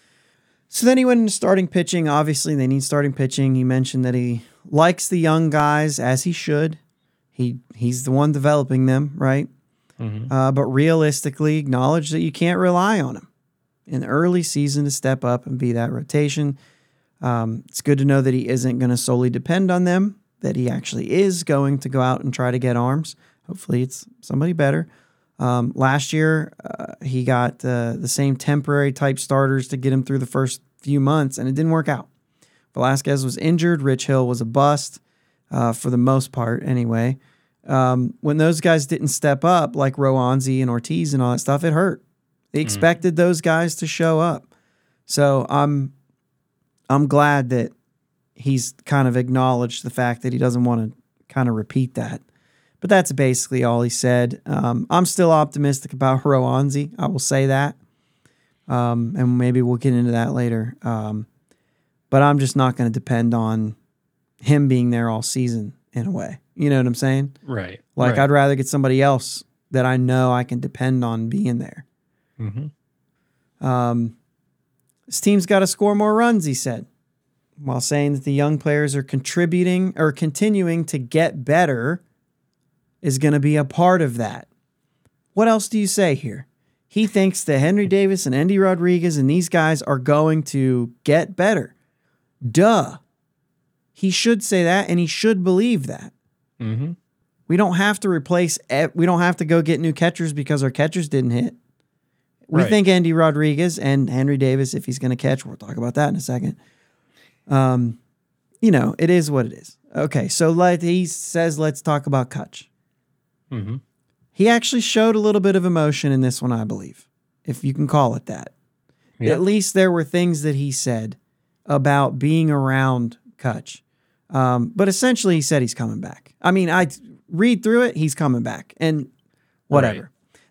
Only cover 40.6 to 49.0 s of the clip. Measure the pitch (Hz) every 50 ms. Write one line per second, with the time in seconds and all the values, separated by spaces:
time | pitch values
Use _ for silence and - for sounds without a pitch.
40.6 | 131 127 117 117 117 - 160 170 165 151 139 131 127 123 123 117 - - 139 147
41.6 | 160 165 151 165 190 185 - - _ _ _ _ _ _ _ _ _ _ - 147
42.6 | 156 110 101 101 160 165 170 170 170 180 160 170 175 180 175 160 - 170 160 160
43.6 | 170 165 156 - 175 156 - - 165 165 160 156 165 175 156 - - _ _ _
44.6 | _ _ _ _ _ _ _ _ _ - - 147 143 139 139 135 120 - 143 143
45.6 | 143 147 147 143 135 135 - _ _ _ _ _ _ _ _ _ _ _ _ _
46.6 | _ _ _ _ _ - 135 139 147 135 143 147 147 147 143 139 131 123 127 120
47.6 | 110 - - _ _ _ _ _ _ _ _ _ _ _ _ - - 139 135 127
48.6 | 117 - - _ - - 143 139